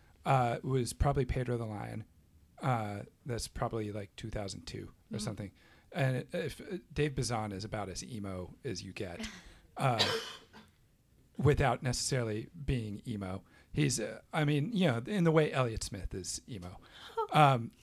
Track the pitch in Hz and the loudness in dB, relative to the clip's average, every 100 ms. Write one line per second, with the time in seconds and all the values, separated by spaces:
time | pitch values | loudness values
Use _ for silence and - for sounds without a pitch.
0 | - - - 135 120 - 135 131 120 - | -20 -6 2 4 4 0 0 2 2 2
1 | 143 139 127 131 123 120 113 104 113 113 | 2 4 2 0 0 -2 -2 -6 -6 -8
2 | - - - - - - 143 117 104 101 | -10 -16 -20 -20 -20 -4 0 2 0 -4
3 | - - 143 113 - - 120 113 104 104 | -8 -10 -6 -4 -4 -4 -2 -2 -4 -6
4 | 98 - 113 110 98 98 - 101 98 - | -8 -10 -6 -4 -6 -8 -10 -10 -10 -14
5 | - 113 113 101 98 - - - - 175 | -10 -6 -4 -6 -8 -12 -20 -20 -8 0
6 | 135 127 - 175 151 - - 185 - 147 | 0 0 -2 -4 -4 -6 -8 -10 -6 0
7 | 147 135 117 117 107 95 107 107 95 87 | 0 0 -2 0 -2 -4 -6 -6 -6 -8
8 | - 110 98 92 92 - 127 92 98 95 | -8 -6 -6 -6 -8 -10 -8 -8 -8 -8
9 | 92 85 220 - - - - - 135 113 | -8 -8 -10 -12 -18 -20 -16 -2 2 4
10 | 101 113 - - - - - _ _ _ | 2 0 -4 -14 -18 -20 -20 _ _ _
11 | _ _ _ - 147 139 135 127 127 120 | _ _ _ 2 4 6 4 2 0 0
12 | - 131 113 107 - 170 143 127 107 101 | 0 0 0 -2 -6 -6 -2 -2 -2 -6
13 | - 104 92 95 - - - - 143 117 | -6 -4 -4 -6 -8 -20 -6 2 2 2
14 | 104 107 - 165 147 147 175 214 175 117 | -2 -8 -4 0 2 2 2 4 4 4
15 | 127 208 165 156 151 143 123 107 - 98 | 0 4 6 6 6 4 0 0 -6 -6
16 | - 98 90 - - 104 90 92 - - | -6 -6 -6 -8 -8 -10 -10 -14 -18 -18
17 | - 453 415 311 143 123 117 - | -10 -4 2 6 8 6 0 -10